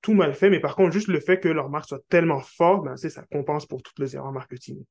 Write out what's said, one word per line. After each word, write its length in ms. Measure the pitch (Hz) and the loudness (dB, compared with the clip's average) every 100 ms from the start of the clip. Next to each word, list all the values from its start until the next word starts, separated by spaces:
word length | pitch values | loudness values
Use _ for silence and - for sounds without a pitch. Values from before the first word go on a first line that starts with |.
tout 120 | - | 4
mal 200 | 214 160 | 4 4
fait, 160 | 139 196 | 4 4
mais 100 | 175 | 4
par 160 | 143 - | 0 2
contre, 160 | 185 | 2
juste 160 | 175 208 | 2 -2
le 140 | 165 | -2
fait 180 | - 185 | 0 0
que 80 | 170 | 2
leur 220 | 156 139 | -2 -2
marque 180 | 147 - | -8 -8
soit 160 | 143 _ | -14 _
tellement 320 | 170 170 139 | 2 2 -2
forte, 420 | - - 170 196 | -6 0 4 4
ben, 120 | 147 127 | 0 -8
tu 80 | |
sais, 60 | 156 | -10
ça 160 | - - | -12 -8
compense 340 | 147 143 147 - | -6 -4 -6 -6
pour 160 | 127 | -16
toutes 180 | - - | -16 -8
les 160 | 135 139 | -8 -8
erreurs 180 | 135 | -10
marketing. 500 | 135 - 127 - 143 - | -12 -14 -18 -16 -18 -18